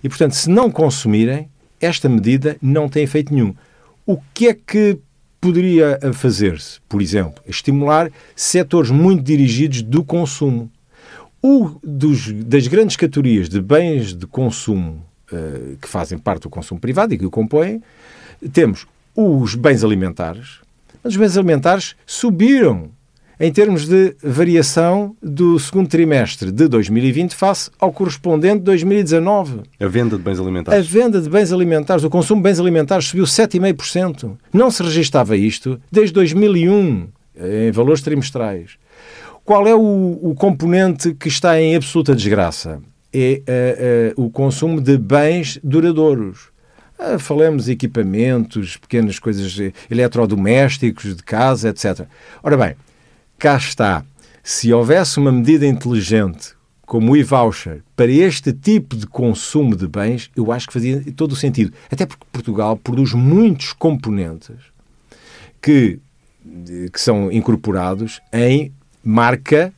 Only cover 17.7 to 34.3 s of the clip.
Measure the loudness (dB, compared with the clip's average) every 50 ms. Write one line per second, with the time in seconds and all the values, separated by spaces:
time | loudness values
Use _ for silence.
17.7 | -4 -10 -12 _ _ _ -20 -20 -20 -20 -20 -20 -20 _ -16 -2 0 2 2 2
18.7 | 0 -4 -10 _ _ _ _ _ _ 0 2 2 2 2 0 -2 -4 0 2 2
19.7 | 2 4 2 0 0 0 -2 -4 -6 -6 -8 -8 -8 -12 -18 -20 -20 _ _ _
20.7 | _ _ _ _ _ _ _ -6 0 2 2 2 2 2 2 2 2 2 2 0
21.7 | 0 0 -2 -10 -16 _ _ -14 -10 -4 -2 0 2 4 4 4 6 4 4 2
22.7 | 2 0 -6 -12 -20 _ _ _ _ _ _ _ _ _ -2 0 2 2 2 4
23.7 | 2 -2 0 2 4 4 4 2 0 _ -6 -4 0 0 2 2 4 2 2 2
24.7 | 0 0 2 2 2 0 -2 -6 -10 _ -12 -10 -2 0 2 2 2 2 0 -2
25.7 | -2 0 0 2 2 2 2 4 2 0 0 -2 -4 -8 -8 -6 0 2 2 4
26.7 | 4 2 0 2 0 0 0 0 0 0 -2 -4 -4 -2 0 0 0 -2 -6 -12
27.7 | _ _ -2 -2 0 -2 -4 -4 -4 -6 -2 -2 0 2 2 2 0 2 2 0
28.7 | 0 2 2 2 0 0 2 2 0 0 2 2 0 0 -2 -4 -8 -12 -12 -16
29.7 | _ _ -6 -2 0 0 0 0 -2 -4 -4 -4 -4 -4 -4 -4 -4 -6 -2 0
30.7 | 0 0 0 2 2 2 2 2 0 -2 -2 0 0 0 0 2 0 0 0 2
31.7 | 0 -2 0 0 -2 0 0 0 0 0 0 2 0 2 2 2 2 2 2 2
32.7 | 2 2 2 2 0 -2 -2 -2 -2 -2 0 0 2 2 0 2 2 0 0 0
33.7 | -2 -2 -6 -6 -4 -2 -2 -2 -6 -8 -12 -12